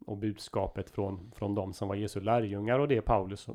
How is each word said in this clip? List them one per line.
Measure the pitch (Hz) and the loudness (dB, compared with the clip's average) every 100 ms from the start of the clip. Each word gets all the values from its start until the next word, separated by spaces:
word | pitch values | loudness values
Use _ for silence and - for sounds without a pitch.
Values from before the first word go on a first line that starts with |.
| - | -8
och | 104 | -4
budskapet | 107 101 - 107 98 - 92 | -2 -4 -4 -2 -2 -2 -6
från, | - 98 98 98 | -2 -4 -4 -10
från | - 104 | -6 -2
de | 101 95 | -2 -4
som | 90 101 | -4 -4
var | |
Jesu | 101 104 104 | -2 -2 -4
lärjungar | 98 117 107 101 104 127 | 2 2 2 0 2 4
och | 143 | 4
det | 123 | 4
Paulus | - 110 95 98 - | 6 4 2 -6 -10